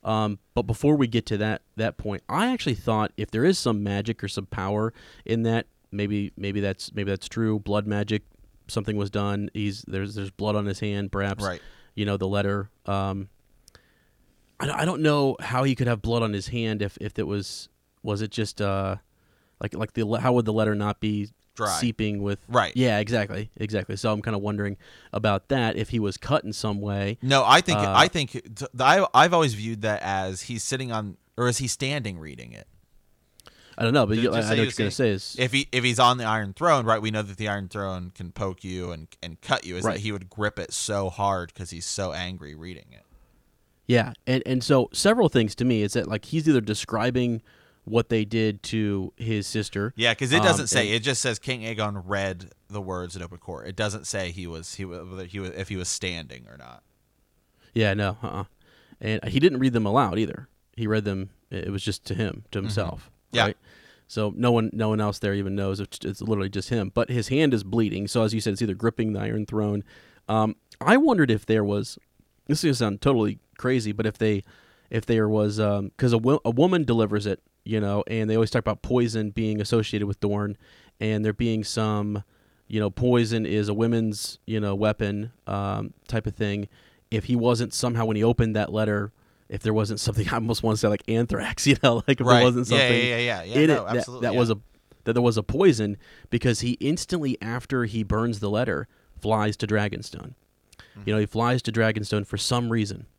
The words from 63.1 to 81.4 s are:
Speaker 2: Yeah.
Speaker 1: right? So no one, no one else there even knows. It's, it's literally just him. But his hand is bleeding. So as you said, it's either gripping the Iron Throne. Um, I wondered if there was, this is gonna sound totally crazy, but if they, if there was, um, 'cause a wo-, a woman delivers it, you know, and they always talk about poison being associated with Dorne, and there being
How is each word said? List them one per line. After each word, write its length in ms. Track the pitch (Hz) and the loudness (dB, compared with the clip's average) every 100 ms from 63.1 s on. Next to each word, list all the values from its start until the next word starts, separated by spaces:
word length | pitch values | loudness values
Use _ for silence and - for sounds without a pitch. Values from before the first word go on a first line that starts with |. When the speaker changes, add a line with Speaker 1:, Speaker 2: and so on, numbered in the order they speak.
| _ _ | _ _
Speaker 2:
Yeah. 120 | 117 | 2
Speaker 1:
right? 120 | 107 - _ - - _ _ | 2 0 _ -20 -20 _ _
So 240 | - 104 - | -4 -2 2
no 140 | 123 | 4
one, 200 | 117 110 | 4 2
no 160 | 110 110 | 0 0
one 120 | 107 | 2
else 200 | 104 101 | 0 0
there 140 | 104 | -2
even 200 | 98 98 | -2 -2
knows. 240 | 98 95 98 | -2 -2 -2
It's, 200 | 98 - | -6 -8
it's 160 | - 101 | -8 -6
literally 280 | 110 107 98 | -2 -2 -2
just 200 | 101 - | -4 -2
him. 200 | 120 98 | -2 -2
But 160 | 117 117 | -2 0
his 200 | 123 107 | -2 0
hand 260 | 131 156 | 2 4
is 80 | 120 | 2
bleeding. 460 | 95 117 107 - 101 | 0 0 2 0 -2
So 140 | 123 | 2
as 100 | 110 | 2
you 60 | 110 | 2
said, 140 | 107 | -2
it's 80 | 95 | 0
either 120 | 113 | -2
gripping 380 | 98 113 - 110 | 0 -2 0 -2
the 80 | 104 | -2
Iron 260 | 104 110 104 | -2 -4 -2
Throne. 380 | 107 104 104 98 - - _ - | -2 0 -2 -6 -18 -20 _ -2
Um, 280 | 110 110 - _ - | 0 0 -2 _ -4
I 160 | - 247 | 4 6
wondered 340 | 311 214 135 | 6 6 4
if 160 | 107 - | 4 4
there 160 | 110 | 2
was, 380 | 101 101 110 - _ _ _ _ - | 4 0 -4 -12 _ _ _ _ -4
this 160 | 147 | 0
is 0 | |
gonna 100 | 165 | 2
sound 260 | 123 113 101 | 2 0 2
totally 380 | 151 127 107 104 _ - | 2 4 2 -2 _ -6
crazy, 340 | 127 131 107 | 0 0 0
but 140 | 104 110 | -2 -2
if 120 | - | 0
they, 240 | 110 101 - - _ _ _ | 0 0 -4 -20 _ _ _
if 160 | 110 - | -6 0
there 220 | 113 107 | 2 4
was, 320 | 107 107 107 | 2 2 2
um, 320 | 104 101 98 - | 0 0 -4 0
'cause 160 | 127 | 2
a 60 | 117 | 4
wo-, 220 | 120 143 | 4 2
a 60 | 113 | 2
woman 320 | 117 175 180 | 4 4 4
delivers 440 | 135 117 107 104 101 | 2 2 2 0 -2
it, 140 | - _ _ | -6 _ _
you 160 | - 110 | -4 -2
know, 240 | 101 101 - | 0 0 -2
and 240 | 113 110 | -2 2
they 60 | 110 | 2
always 140 | 113 | 2
talk 100 | 123 | 2
about 200 | 110 107 | -2 -4
poison 480 | - 123 120 113 107 | 0 2 2 0 -4
being 300 | 101 110 107 | -2 -2 -2
associated 460 | 104 117 107 104 101 | 0 0 0 -2 -4
with 140 | 98 | -2
Dorne, 360 | 104 101 104 104 _ - _ _ | -2 0 -2 -6 _ -20 _ _
and 240 | 110 107 | -2 0
there 80 | 107 | 0
being 320 | 104 | 0